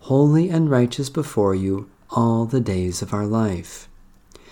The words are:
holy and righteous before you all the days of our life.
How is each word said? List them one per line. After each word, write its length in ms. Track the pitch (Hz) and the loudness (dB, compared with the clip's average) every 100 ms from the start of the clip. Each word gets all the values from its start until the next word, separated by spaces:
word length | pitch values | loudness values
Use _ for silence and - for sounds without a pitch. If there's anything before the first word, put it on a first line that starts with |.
holy 480 | - 135 147 156 175 | 2 4 6 4 2
and 220 | 165 160 | 0 2
righteous 400 | 131 123 - 135 | 2 2 -2 -6
before 440 | - 147 - 101 | -6 -4 0 0
you 340 | 95 95 95 101 _ _ | 0 -2 -4 -6 _ _
all 360 | - 117 113 117 | 0 0 0 0
the 140 | 131 | -2
days 420 | 110 92 90 87 | 0 -2 -2 -4
of 100 | 95 | -6
our 140 | 104 104 | -4 -2
life. 640 | 110 110 90 87 - - - - _ _ - - | 0 0 -2 -10 -18 -20 -20 -20 _ _ -20 -20